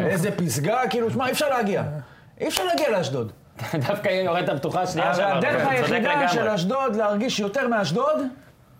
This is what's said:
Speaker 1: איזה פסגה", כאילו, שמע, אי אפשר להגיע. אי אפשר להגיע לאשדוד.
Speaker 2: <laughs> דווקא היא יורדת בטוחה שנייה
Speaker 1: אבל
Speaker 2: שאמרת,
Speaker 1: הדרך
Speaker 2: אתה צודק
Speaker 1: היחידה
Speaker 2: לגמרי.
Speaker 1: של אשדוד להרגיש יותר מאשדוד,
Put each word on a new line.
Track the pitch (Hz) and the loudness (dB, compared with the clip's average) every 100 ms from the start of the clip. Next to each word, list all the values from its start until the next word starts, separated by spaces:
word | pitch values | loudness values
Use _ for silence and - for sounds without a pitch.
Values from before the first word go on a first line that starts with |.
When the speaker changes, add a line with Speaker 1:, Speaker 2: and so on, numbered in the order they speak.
| 165 | 2
Speaker 1:
איזה | 190 202 175 | 2 0 0
פסגה", | 170 123 151 240 247 | 0 0 2 2 2
כאילו, | 233 226 | 2 0
שמע, | 240 262 | 0 0
אי | |
אפשר | 269 294 | 0 2
להגיע. | 254 208 160 120 151 127 - - - | 2 2 0 -2 -6 -10 -18 -20 -6
אי | 311 | -4
אפשר | - | -2
להגיע | 370 339 294 | -2 0 0
לאשדוד. | 202 131 131 110 - - - | 0 -2 -4 -6 -10 -20 -12
Speaker 2:
<laughs> | - 160 127 | -8 -4 -2
דווקא | 202 208 | -2 -2
היא | 185 | 0
יורדת | 180 170 156 | 0 0 -2
בטוחה | 139 160 180 180 | -4 -2 -2 -2
שנייה | 160 - | 0 0
Speaker 1:
אבל | - | 2
Speaker 2:
שאמרת, | 196 180 | 2 2
Speaker 1:
הדרך | 247 - | 2 2
Speaker 2:
אתה | - 254 | 2 2
צודק | - | 2
Speaker 1:
היחידה | - 214 | 2 2
Speaker 2:
לגמרי. | - - | 2 2
Speaker 1:
של | - 214 | 2 2
אשדוד | 208 180 262 269 214 | 0 0 0 0 0
להרגיש | 208 202 247 196 | 2 2 0 -2
יותר | 202 269 240 | -2 -2 0
מאשדוד, | 226 170 185 285 294 269 - - - - - | 0 0 2 2 2 -2 -8 -20 -20 -20 -20